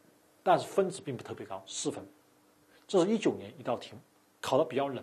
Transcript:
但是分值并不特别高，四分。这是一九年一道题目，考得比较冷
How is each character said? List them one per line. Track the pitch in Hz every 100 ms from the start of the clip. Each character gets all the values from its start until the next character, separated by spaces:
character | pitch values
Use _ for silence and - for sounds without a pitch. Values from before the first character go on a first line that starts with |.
| _ _ _ _
但 | 190 160
是 | -
分 | - 185
值 | -
并 | - 120
不 |
特 | -
别 | -
高， | 104 92
四 | - - 147
分。 | - - _ _ _ _ _ _ _ -
这 | 190
是 | 185
一 | 220
九 | 156
年 | 98 - -
一 |
道 | 123 117
题 | -
目， | 104 - _ _ _
考 | - 131
得 |
比 | 160
较 | 120 139
冷 | 117